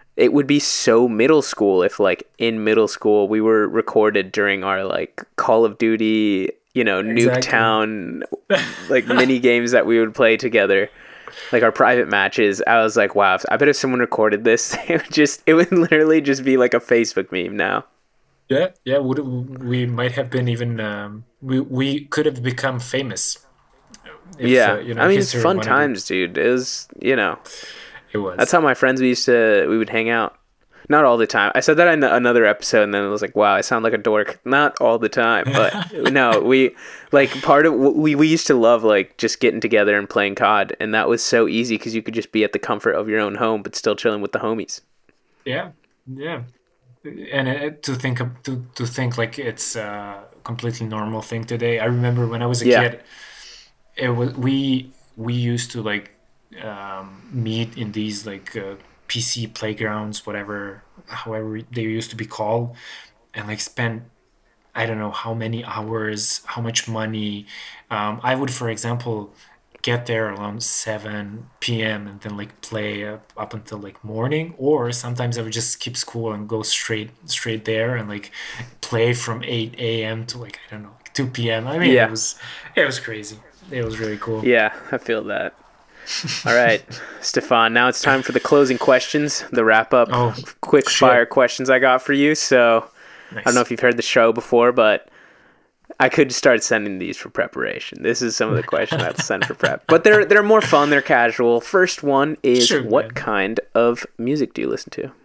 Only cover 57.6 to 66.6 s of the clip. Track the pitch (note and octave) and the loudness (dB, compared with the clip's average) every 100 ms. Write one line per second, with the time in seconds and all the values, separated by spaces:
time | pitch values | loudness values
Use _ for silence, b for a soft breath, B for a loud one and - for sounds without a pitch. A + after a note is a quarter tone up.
57.6 | A#2+ C3 G#2 G#2+ G#2+ G#2 G#2+ G2 - A2+ | -6 -8 -8 -6 -8 -8 -12 -14 -14 -12
58.6 | G2 G2 _ _ - A#2 A#2 A#2+ A2 - | -12 -14 _ _ -10 -6 -4 -6 -8 -8
59.6 | G#2+ G#2+ G#2+ G#2+ G#2+ G#2 G#2 G#2 G2+ G2+ | -8 -6 -6 -6 -8 -10 -10 -10 -10 -12
60.6 | G2+ G2 _ _ - - A2+ A2 A2 A2 | -12 -16 _ _ -18 -14 -10 -8 -8 -10
61.6 | A#2 A#2 A2 A2 - A2+ A2 - G#2+ A#2 | -10 -8 -6 -6 -8 -10 -12 -6 -2 -2
62.6 | A#2+ B B B B B _ A#2 G#2 G#2+ | -4 B B B B B _ -14 -10 -8
63.6 | - - A#2 A2+ A#2+ _ _ _ _ _ | -8 -6 -6 -6 -14 _ _ _ _ _
64.6 | _ - A2+ G#2+ G#2 - A2+ A2+ A2+ A#2 | _ -6 -4 -4 -8 -8 -8 -8 -6 -8
65.6 | A#2 A2+ G#2+ A2 G#2+ G#2+ - - - B2 | -8 -10 -8 -6 -6 -6 -6 -6 -10 -8